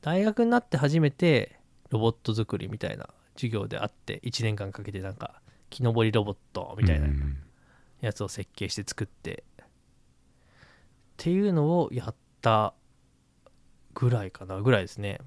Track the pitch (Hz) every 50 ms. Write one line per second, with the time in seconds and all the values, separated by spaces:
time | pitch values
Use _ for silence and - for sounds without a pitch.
0 | - 151 165 185 202 220 208 - 233 233 240 240 240 _ - 147 139 143 147 160
1 | 156 143 139 _ 175 170 151 120 98 - - _ _ _ _ _ _ - - 110
2 | 107 117 113 _ _ - 110 107 110 - - 101 - 101 107 107 - - - -
3 | - - - _ _ _ _ - - 120 110 107 98 - - - - 104 _ _
4 | _ - - - - 123 120 - 113 110 107 101 101 98 95 - 101 101 104 95
5 | 95 98 98 - - - - - _ - _ _ _ - - - 123 120 113 117
6 | 113 110 107 113 104 104 98 - _ _ _ 101 90 - - - 117 87 78 71
7 | 73 73 71 69 71 71 69 69 - - _ _ _ _ _ _ - _ _ _
8 | - 110 104 - 107 95 - - 98 _ _ - 104 95 - - 101 - - -
9 | 110 - - _ - - - - - - _ - - _ _ _ _ _ _ _
10 | _ _ _ _ _ _ _ _ _ _ _ _ - _ _ _ _ _ _ _
11 | _ _ _ - - 165 175 190 202 208 180 160 147 151 170 175 156 - - 123
12 | - - - _ _ _ _ _ - 120 110 107 107 104 - _ _ _ _ _
13 | _ _ _ _ _ _ _ _ _ - _ _ _ _ - _ _ _ - -
14 | - 123 120 117 101 92 - - 95 92 95 95 104 127 127 104 92 82 - -
15 | 104 101 98 - -